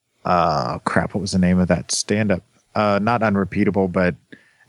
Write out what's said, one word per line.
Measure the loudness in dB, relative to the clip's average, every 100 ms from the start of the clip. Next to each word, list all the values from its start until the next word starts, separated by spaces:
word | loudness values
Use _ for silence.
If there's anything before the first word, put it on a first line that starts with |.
| _ _ 0
uh, | 2 2 0 -4 -6
crap, | -2 -2 -2 -6
what |
was | -2
the | 0
name | 2 2
of | 2
that | 0 -2
stand-up? | -8 -4 -2 0 -2 -4 _ _ -2
Uh, | 0 0
not | 0 0
Unrepeatable, | 0 0 -2 0 0 0 0
but | 2 0 -2 _ -20 _ _